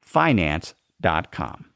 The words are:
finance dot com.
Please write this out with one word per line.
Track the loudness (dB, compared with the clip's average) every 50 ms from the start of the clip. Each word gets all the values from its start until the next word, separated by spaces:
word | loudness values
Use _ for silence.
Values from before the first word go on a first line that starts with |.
finance | _ -2 0 2 4 4 4 2 2 0 -2 -4 -6 -10 -18 _ _ _ _ -4
dot | -2 0 0 0 -2 -6
com. | -8 -10 -10 -10 -10 -14 -20 _ _